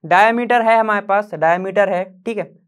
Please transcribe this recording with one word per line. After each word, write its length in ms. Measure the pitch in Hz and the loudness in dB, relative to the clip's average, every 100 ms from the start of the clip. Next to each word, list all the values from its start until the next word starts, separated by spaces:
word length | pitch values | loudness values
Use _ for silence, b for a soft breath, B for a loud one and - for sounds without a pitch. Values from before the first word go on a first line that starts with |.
डायमीटर 580 | 160 180 214 233 240 240 | 2 4 4 2 0 0
है 160 | 220 226 | 2 2
हमारे 280 | 220 208 208 | 2 -2 -2
पास, 280 | 202 208 | -2 -2
डायमीटर 560 | 160 160 175 190 190 196 | -2 0 0 -2 -2 0
है, 140 | 180 190 - - | -2 -6 -10 -10
ठीक 120 | 208 | -8
है 80 | 160 _ | -10 _